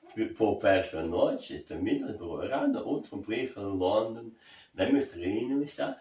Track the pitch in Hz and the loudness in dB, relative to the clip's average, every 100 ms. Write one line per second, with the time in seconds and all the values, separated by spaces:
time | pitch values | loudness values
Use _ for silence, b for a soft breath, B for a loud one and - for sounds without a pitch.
0 | - 110 110 - 107 98 98 92 - 80 | -10 -4 -4 2 2 4 6 6 4 -4
1 | 82 - - - - - - 135 147 277 | -2 2 2 2 -6 -12 -10 -4 0 0
2 | - - - - - 135 143 117 - 143 | -2 -8 -8 -6 -2 0 0 0 -2 -4
3 | - 151 - 110 - 98 98 95 90 107 | -4 -10 -4 -2 -4 -6 -4 0 4 4
4 | 113 113 113 - B B B - 110 143 | 2 -4 -12 -18 B B B -2 4 4
5 | 139 113 - 107 123 139 147 - - - | 2 -4 -2 -2 0 -2 -2 -4 -6 -6